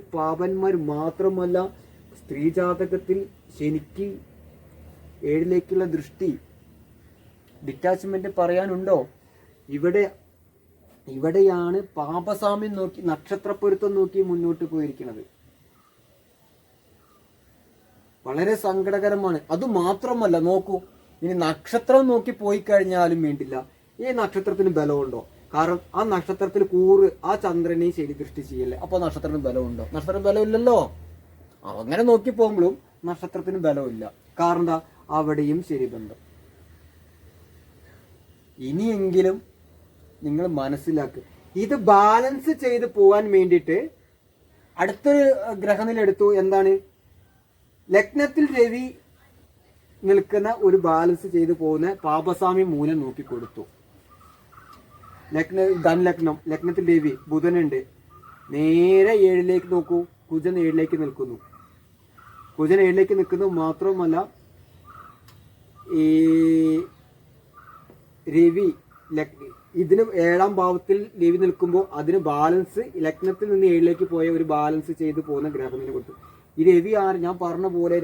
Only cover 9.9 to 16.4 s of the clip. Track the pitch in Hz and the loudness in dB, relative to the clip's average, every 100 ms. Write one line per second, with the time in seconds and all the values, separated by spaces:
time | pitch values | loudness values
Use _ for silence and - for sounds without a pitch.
9.9 | 196 196 - _ _ _ _ _ _ _ | 0 -2 -4 _ _ _ _ _ _ _
10.9 | _ - 131 160 185 196 180 175 190 196 | _ -16 -6 -2 4 4 2 -2 -4 -6
11.9 | - 147 170 175 202 208 202 214 196 185 | -10 -6 -6 -6 -4 -2 -4 -6 -6 -8
12.9 | - 175 151 - 196 202 202 202 190 202 | -6 -6 -6 -6 -10 -6 -4 -2 0 -2
13.9 | 196 190 190 185 175 170 165 165 160 147 | 0 -2 0 -2 0 -2 -4 -4 -6 -6
14.9 | 127 123 107 95 _ _ _ _ _ _ | -8 -14 -14 -18 _ _ _ _ _ _
15.9 | _ _ _ _ _ | _ _ _ _ _